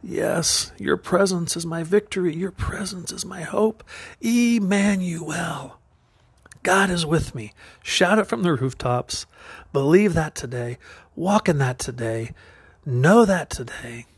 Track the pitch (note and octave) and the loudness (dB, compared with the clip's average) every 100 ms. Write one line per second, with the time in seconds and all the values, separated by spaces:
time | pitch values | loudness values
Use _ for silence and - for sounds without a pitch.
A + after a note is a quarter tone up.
0 | - - - - D#3+ - - - G3+ - | -8 -4 -2 -2 0 -2 -4 -8 -4 -4
1 | - F3+ G3 F#3 E3+ - E3 E3 E3 G3+ | 0 2 2 0 -4 -6 -6 -6 0 0
2 | G#3 - F3+ D#3+ F#3+ - - - G3 F#3 | 0 -2 -2 -2 -6 -6 -6 -4 -8 -8
3 | E3 - F3+ F3+ D#3+ - A3 A3 - - | -12 -10 -12 -10 -4 0 0 0 -16 -18
4 | - - A3+ A#3+ A#3+ A#3 F#3+ G3+ G3+ G3 | -18 -8 0 4 4 4 2 2 4 2
5 | F3+ E3 D#3 E3+ F3 C#3 C3+ - _ _ | -2 -4 -6 -6 -4 -6 -10 -18 _ _
6 | _ _ _ _ - - - F#3+ G3 F3 | _ _ _ _ -20 -8 2 4 4 0
7 | D#3+ D#3+ C3 B2 G#2 _ - - - - | 0 0 0 -8 -12 _ -20 -20 -6 0
8 | F3+ G#3+ G3+ - F3+ C#3+ C3 B2+ B2+ B2 | 4 4 2 0 0 0 -2 -4 -2 -2
9 | - - - _ - - - C#3 C#3 F3 | -2 -10 -12 _ -20 -20 -6 0 4 6
10 | G#3 E3 D#3 - B2+ B2 A#2+ B2 - - | 4 0 -4 -8 -10 -8 -8 -10 -16 -20
11 | - - F3 G#3 G3+ D3+ C3+ B2+ - B2 | -20 -6 0 2 2 0 0 -2 -8 -6
12 | A#2 A2+ A#2 - - - - _ - B2 | -6 -4 -8 -12 -20 -20 -20 _ -4 2
13 | C#3+ A3 A3 F#3 D3 - A#2+ - A#2 A#2 | 6 8 8 4 -2 -10 -10 -12 -14 -14
14 | A#2+ | -18